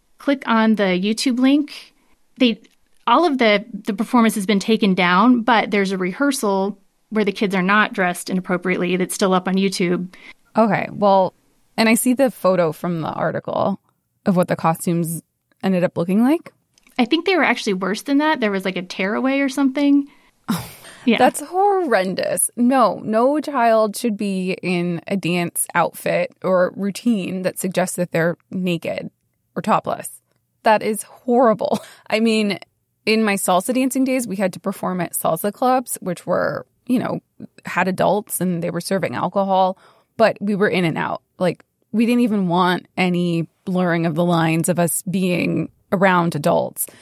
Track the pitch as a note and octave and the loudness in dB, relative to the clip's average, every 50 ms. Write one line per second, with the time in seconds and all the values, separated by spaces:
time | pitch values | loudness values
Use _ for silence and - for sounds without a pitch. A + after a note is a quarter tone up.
0 | _ _ _ _ - C#4 C#4+ C4+ - - A3+ A3+ A3 A3 A3 G3+ G#3 F#3 F#3 F3+ | _ _ _ _ -2 -2 -2 -2 0 0 2 2 4 4 2 2 2 0 0 0
1 | F#3 G#3 A3+ - - C#4 A#3+ B3 B3+ C4 C#4+ D4+ C#4+ - - - - - _ _ | 0 -2 -2 -2 -2 -2 0 2 4 4 4 4 2 -2 -8 -20 -20 -20 _ _
2 | _ _ _ _ _ _ _ - C4 A#3+ A3 - _ _ _ _ _ _ _ _ | _ _ _ _ _ _ _ 0 0 0 0 -2 _ _ _ _ _ _ _ _
3 | - - A#3 C#4+ E4+ F4 C#4 B3+ A#3+ A3 G#3 G3+ G#3+ - - - - - G3 F#3+ | 0 2 4 4 4 2 2 4 4 4 4 2 0 -4 -14 -10 -6 -6 -4 -4
4 | A3 - - B3 A3+ A3 G#3+ A3 F#3+ F#3+ G#3+ G3 - - A3+ G#3+ A3+ F#3+ F#3 F#3+ | -2 2 4 4 4 4 2 0 0 0 0 0 2 2 0 2 4 2 2 2
5 | F3+ F3 F3+ F#3 G#3+ B3+ B3 A#3+ A3 - A#3+ G#3+ - - G3 G3+ G3 F#3+ G3 F#3 | 2 4 4 4 6 6 4 4 4 2 2 2 2 2 0 0 0 0 -2 -4
6 | F#3 F3+ F#3 - C#4+ C#4+ C#4 - - G#3 G3 F#3+ F#3+ G3+ G3 _ _ _ _ _ | -4 -4 -2 -2 -2 -2 0 0 0 0 0 0 -2 -2 -6 _ _ _ _ _
7 | _ - G#3+ A3 G#3 G3+ F#3+ - A#3 F#3+ G3 F#3+ F3+ F#3+ G3+ G#3+ G#3+ - - - | _ -6 -2 -2 -2 -2 -2 -2 -2 0 0 0 0 2 2 2 2 0 0 -2
8 | F#3 F3+ F3 - - - G3 F#3 F3+ - F#3 F3 - F#3+ F3+ - F3 F3+ F3+ F3+ | -2 -2 -2 -4 -6 -4 -4 -4 -2 -2 -4 -2 -2 -2 -2 0 0 0 0 0
9 | F#3 F3 - - G#3 F#3 F#3 F#3 F3+ F#3 F#3 F#3+ G3 G3 F#3 - F#3+ E3+ F3+ F3+ | -2 -2 -2 0 0 2 2 2 0 0 0 0 0 0 0 0 0 0 0 -2
10 | F3+ F3+ - - - - - _ _ _ - G#3+ A3+ G#3+ F#3 - - - - - | -4 -8 -12 -20 -20 -20 -20 _ _ _ 0 2 2 2 2 -2 -2 -6 -4 0
11 | G3+ G3+ G3 G3 F#3 - - _ _ _ _ _ _ _ - - A3+ A3 A3+ - | 2 4 4 4 2 0 -2 _ _ _ _ _ _ _ -4 0 2 2 2 2
12 | - B3+ B3+ A#3 C#4 B3 - - - F#3 F#3 F3 F3 D#3+ D#3 - - F3 F3 E3 | 2 0 2 2 2 0 0 0 0 2 2 2 2 0 -2 -4 -6 -4 -4 -4
13 | D3 - - - - E3 - - - - - - - G3 F#3+ - _ _ _ _ | -4 -6 -4 -4 -4 -4 -4 -4 -6 -4 -2 0 0 0 -2 -4 _ _ _ _
14 | _ _ _ _ - - F#3 F3+ F3 - - - - E3 E3 - - F#3+ E3+ E3+ | _ _ _ _ -2 0 2 2 2 0 -2 -2 0 -2 -2 -2 -2 -2 0 0
15 | E3+ D#3+ E3+ D#3 - _ _ _ _ _ _ - - F#3+ F#3+ F3 F3 F3 - - | -2 -2 -6 -10 -12 _ _ _ _ _ _ -6 -2 -2 0 0 0 -2 -2 -4
16 | F3 F3+ F3+ G#3+ A#3 C4 D#4 E4+ - - _ _ _ _ _ _ _ _ - - | -2 0 2 2 2 2 2 0 -2 -10 _ _ _ _ _ _ _ _ -2 -2
17 | B3 A#3+ D#4+ D#4+ E4+ G4 F#4+ E4 C4 - B3 - - A3 G3 F#3 G3 - G#3+ G#3+ | 0 0 0 0 0 2 2 2 2 2 0 0 -2 -4 -2 -2 -2 -4 -4 -4
18 | - - C#4 C#4 D4+ D#4 D#4 - A#3 G#3 G3+ F#3+ F#3+ G3 F#3 F3+ F3+ F3+ - - | -2 0 0 2 2 2 0 0 0 -2 -2 -2 -4 -4 -4 -6 -8 -8 -6 -4
19 | F#3+ G3 A3 A#3+ B3 C4 C4+ C#4 C#4 C#4 C4+ C#4+ C#4 C4+ C4 D4 C#4+ C#4+ C#4+ C#4+ | -4 -2 -2 -2 -2 0 0 0 -2 -2 0 0 0 0 0 2 2 4 4 4
20 | C#4 - _ _ _ _ _ _ _ - G#3 D#3+ B2+ - - - - - - - | 2 -2 _ _ _ _ _ _ _ -8 -8 -8 -8 -12 -18 -20 -20 -20 -14 -6
21 | - B3+ A3 - B3 C#4+ - - D4 C#4 F4 F#4 G4 G#4 G4 F#4+ F4+ D4 A3+ F#3+ | 0 0 2 4 4 2 2 0 -10 -6 -2 0 2 2 2 2 0 0 0 0
22 | F#3 F#3+ F3 - - - - - - - - - A#3+ B3 C4+ C4 A#3 F#3+ F3 - | 0 0 -2 -4 -4 -2 -2 -2 -4 -4 -2 0 0 2 4 4 2 2 0 -2
23 | - - G#3+ A3 A#3+ C4+ D4 D#4 C4+ D#4 C#4+ C4 A#3 A#3 A3 A3 A3 G#3+ G3+ - | -6 -2 0 2 2 2 2 0 -4 -4 -2 0 2 4 4 4 2 0 -2 -4
24 | - A#3+ G#3 G3 G#3 G3+ F#3+ F#3 F#3 F#3 F#3 - - F3 F#3 F3 F3 F3 E3+ E3 | -4 -4 -4 -2 -4 -4 -4 -4 -4 -4 -6 -4 -4 -2 -2 -2 -2 -2 -4 -6
25 | - - G3 F#3+ - D#3+ F3+ F3 F3 - - - - - - F3 E3 - - - | -6 -4 -4 -2 -2 0 0 0 -2 -4 -4 -6 -6 -2 0 0 0 0 -2 -6
26 | - E3+ E3 E3+ F3 - - _ - F3+ F#3 F3+ F3+ - - F#3+ G3 G3+ F#3 - | -4 -2 0 0 -2 -4 -6 _ -2 0 2 2 2 0 -2 -4 -6 -6 -6 -2
27 | - A#3+ A#3 G3+ F3+ F3+ F#3 F#3 F#3 F#3 - - - F#3+ - F3+ F3+ F3+ - - | 0 0 0 0 -2 -6 -6 -4 -4 -6 -6 -4 -6 -4 -2 -2 -2 -2 -2 -4
28 | F3+ - - E3 D#3+ F3 E3+ - _ - - F#3+ F3+ F3+ F3 D#3+ - - F#2+ F2+ | -4 -2 0 0 0 0 -2 -4 _ -10 -8 -4 -2 -2 -2 -2 -4 -6 -8 -8
29 | - - _ _ _ _ _ _ _ _ - - - G#3+ G3+ - - - - - | -8 -12 _ _ _ _ _ _ _ _ -10 -6 -2 0 0 0 0 -2 -6 -6
30 | F3 - - - _ _ _ _ _ _ _ _ - A3+ G#3+ G#3 G3+ G#3 A3 G#3 | -8 -14 -16 -20 _ _ _ _ _ _ _ _ 2 2 2 2 2 -2 -4 -6
31 | - - - - - - A#3+ A#3+ C4+ A3 G#3+ - - - - G#3 - - - - | -8 -16 -18 -10 -2 0 2 4 4 4 4 2 0 -2 -2 -4 -6 -10 -20 -16
32 | _ - - A3 A3+ A3+ A3 A3 G#3+ G3+ F#3+ - - _ _ _ _ _ _ _ | _ -4 -2 0 2 2 2 2 0 0 -2 -4 -8 _ _ _ _ _ _ _
33 | - G3+ A3 A3 A3 G#3 G3 G3 - - F#3 F3+ - - A#3 B3+ C4 C4 - C4 | -2 0 2 2 2 0 0 0 0 2 0 0 2 0 0 0 0 0 0 0
34 | C4+ B3+ B3+ C4 B3 G#3+ F#3+ G3 G3+ F#3+ - - - G3 G3 - - F#3 F#3 F3+ | 0 0 0 -2 -2 -4 -4 -2 -2 -2 -4 -4 -8 -8 -8 -6 -6 -6 -4 -4
35 | E3+ - - - - F#3+ D#3+ E3 - G#3 G3+ - C4 B3 B3+ C4 B3 - - - | -6 -6 -6 -4 -2 -2 -2 0 -4 -6 -4 -2 0 0 0 0 -2 -4 -10 -10
36 | G#3 F#3+ F3 - - - - - - - - - - _ _ _ _ - - A3+ | -8 -8 -8 -8 -4 -4 -2 0 0 -2 -4 -6 -10 _ _ _ _ -2 -2 -2
37 | - - - - _ _ _ - - - _ - - - - F3 F3+ F#3+ F#3 - | -2 -2 -6 -8 _ _ _ -20 -20 -20 _ -18 -12 -6 -2 -2 0 0 0 0
38 | E3 E3 F3+ G#3 - - - - F3+ F#3 F3 E3+ E3 F3 F3 E3+ - - G3 F#3+ | 2 2 2 0 -2 -6 -6 -4 -4 -2 -2 -4 -4 -6 -6 -6 -6 -4 -4 -2
39 | E3 B2 A#2+ - - F#3+ - G3+ G3 G3 F#3+ F#3 F#3+ F#3 F#3+ _ _ _ _ _ | -2 -4 -4 -4 -6 -4 -2 -2 0 0 2 2 2 2 0 _ _ _ _ _
40 | _ _ _ - A3+ G3+ F3+ - G3+ G3+ G#3 F3 G#3 F#3+ - F3+ F3+ D#3+ - D3 | _ _ _ 2 2 2 2 0 -4 -4 0 0 0 2 2 2 0 0 0 -2
41 | - B2 - - _ _ _ - F#3+ F3 - - _ _ _ _ _ _ - G#3+ | -4 -4 -6 -8 _ _ _ -2 -2 -2 -2 -4 _ _ _ _ _ _ -2 0
42 | A#3+ G#3+ B3 A#3+ A#3+ G#3 G#3+ G#3 F#3+ F3 E3 F3+ F#3 F3+ F3+ - - _ - - | 2 2 2 2 2 2 0 0 0 0 2 2 2 2 0 -2 -6 _ -4 -2
43 | F#3 F3+ F3+ F3 F3 F3 E3 E3 D#3+ - _ _ - G3+ F3+ F#3 F3+ F3 E3 E3+ | 0 0 0 0 0 0 0 -2 -4 -6 _ _ -8 -4 -2 0 0 0 0 0
44 | E3 E3+ D3+ D#3+ F3 F3 F3 E3 E3 D#3+ D#3+ E3 D#3+ - E3+ E3 F3 E3 - - | 0 -2 0 0 0 2 2 2 2 2 0 0 0 0 0 0 0 -2 -2 -6
45 | - F#3 E3 F#3+ F#3 F3+ F3+ E3+ - F3 E3+ - D#3+ - _ _ _ - - F3+ | -6 -4 -4 -2 0 0 0 -2 -2 -2 -2 -2 -4 -6 _ _ _ -4 -2 2
46 | G3 F#3+ F3+ F3+ E3+ E3+ - D3+ D3+ - F#2+ D#2 C2 - - - - - - - | 2 4 4 4 2 0 -2 0 0 0 2 0 0 -2 -6 -10 -10 -10 -12 -20